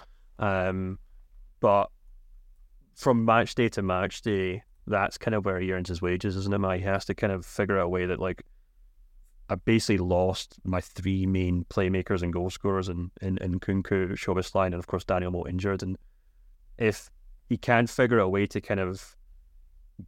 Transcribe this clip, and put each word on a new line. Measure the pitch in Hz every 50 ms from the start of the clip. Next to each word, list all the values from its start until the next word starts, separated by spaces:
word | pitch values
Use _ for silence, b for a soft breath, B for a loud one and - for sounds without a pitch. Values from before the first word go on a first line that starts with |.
| b b b b b b - -
Um, | 110 101 95 95 92 92 92 92 92 92 92 - - - - - - - - - - - - -
but | - 104 101 101 95 - - _ - - - - - - - - - - - - - - - - - _ _
from | - - 135 120 117 113
match | 113 113 117 - - -
day | - 117 107
to | - 107
match | 98 92 90 90 98 92 - -
day, | - 113 101 95 92 92 90 104 - _ - _ -
that's | - 107 98 98 - -
kind | - - 117 110
of | 104 92
where | 98 92 90
he | 95 92
earns | 92 92 90 92
his | 87 85
wages, | 90 87 90 87 - 101 92
isn't | 95 95 101
it, | 98 101
Matt? | 98 95 92 90
He | 95
has | 98 98 95 -
to | - 95
kind | - 113 101
of | 95 90 85
figure | - - - 104 98 101 95
out | 90
a | 87
way | 92 90 90
that, | 90 90 -
like, | 92 92 85 - - - - - _ _ _ - - - _ - - - - - - _ _ - - -
I | 101
basically | 90 - 113 113 110 - - 104 90
lost | 90 90 90 90 92 95 92 - - - - - -
my | 95 92 87
three | - - - - 90 98 95 95 95
main | 95 95 92 92 90 90 87 87 -
playmakers | - 104 95 92 95 92 90 - 101 87
and | 87 87
goal | 82 87 90 92
scorers | - - - 101 98 95 90 92
in, | 87 87 87 90 - -
in, | 98 95 92 92
in | 95 92 90 90
Kunku, | - - 95 95 87 - 101 95 92 90
Szoboszlai, | 98 - - 101 90 92 90 - - 98 95
and | 92 87
of | 87 -
course | - - 90 -
Daniel | - 92 90 90 90
Mo | 90 87 -
injured. | - 90 90 101 101 98 90
And | 95 92 95 - - - _ _ _ _ _ - - - - _ - - - -
if | 117 107 - - - - - - - - - - _ -
he | 120
can't | - - - 120 117 120 117
figure | - - 127 117 120 110
out | 95
a | 95
way | 95 98 101
to | - - 104
kind | - - 104 95
of | 95 90 95 95 - - - - - - - - - - - - - - - - - - - - 95